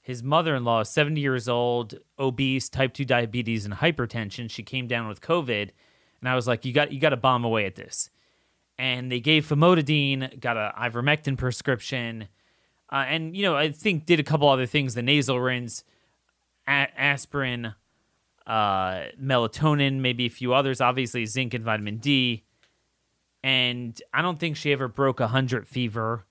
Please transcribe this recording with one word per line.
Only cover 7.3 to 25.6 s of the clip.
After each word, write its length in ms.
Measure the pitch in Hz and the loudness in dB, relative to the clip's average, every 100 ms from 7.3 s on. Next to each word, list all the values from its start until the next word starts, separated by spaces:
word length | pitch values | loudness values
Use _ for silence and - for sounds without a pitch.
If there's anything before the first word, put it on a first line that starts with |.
| 123 | 2
away 220 | 120 113 98 | 2 0 -2
at 80 | |
this." 340 | 92 - - - _ _ _ _ _ _ - | -6 -10 -8 -8 _ _ _ _ _ _ -6
And 340 | 131 123 127 | -4 -2 -2
they 80 | 123 | -2
gave 260 | 127 156 151 | 4 2 4
famotidine, 920 | 147 170 180 143 151 139 135 131 139 | 4 6 6 4 2 2 0 -4 -6
got 160 | 123 113 | -4 -2
a 160 | 107 - | -4 -4
ivermectin 580 | 120 117 131 151 151 135 | -4 0 2 2 0 -2
prescription, 920 | 127 120 - 127 - 131 117 113 104 _ _ _ _ _ _ | -2 -2 -2 -2 -2 -6 -6 -8 -12 _ _ _ _ _ _
uh, 140 | 135 131 | -4 -2
and, 300 | 160 160 185 | -2 -4 -2
you 60 | |
know, 140 | 202 147 | 0 2
I 140 | 151 | 0
think 360 | 143 220 165 151 | 0 -2 -2 2
did 120 | 170 | 2
a 40 | |
couple 260 | 143 151 143 | 4 4 4
other 180 | 135 127 | 4 2
things, 280 | 151 135 | 0 0
the 80 | 120 | -2
nasal 380 | 120 147 131 127 | 2 2 4 2
rinse, 440 | 127 123 120 - _ _ _ _ _ _ _ _ - | 0 -2 -6 -10 _ _ _ _ _ _ _ _ 0
a-, 220 | 139 135 - | 0 0 0
aspirin, 800 | 139 139 - 143 131 123 117 107 _ _ _ _ _ _ - | 0 0 -4 -4 -4 -4 -8 -12 _ _ _ _ _ _ -2
uh, 580 | 110 104 95 92 92 65 - | 2 4 2 0 -4 -8 -8
melatonin, 760 | 135 127 113 - 156 147 139 135 | 0 2 2 2 2 4 2 2
maybe 280 | 131 123 123 | 0 0 -2
a 40 | |
few 240 | - 123 | -2 2
others, 260 | 127 135 127 | 2 2 2
obviously 460 | 123 127 120 127 110 | 2 2 -2 -2 -2
zinc 280 | 117 127 | -2 -2
and 100 | 123 | -4
vitamin 340 | 113 107 104 110 | -2 -2 -2 -4
D. 460 | 139 139 127 110 _ _ _ _ _ _ _ _ _ _ | 0 2 2 -2 _ _ _ _ _ _ _ _ _ _
And 580 | 135 131 123 123 120 113 - | -2 0 0 -2 -8 -12 -6
I 80 | 131 | -2
don't 160 | 175 160 | -2 -2
think 180 | 170 147 | -4 -2
she 160 | 147 | 0
ever 160 | 139 131 | 0 0
broke 320 | 107 139 127 | 0 0 2
a 80 | 117 | 2
hundred 400 | 131 131 120 | 2 2 -2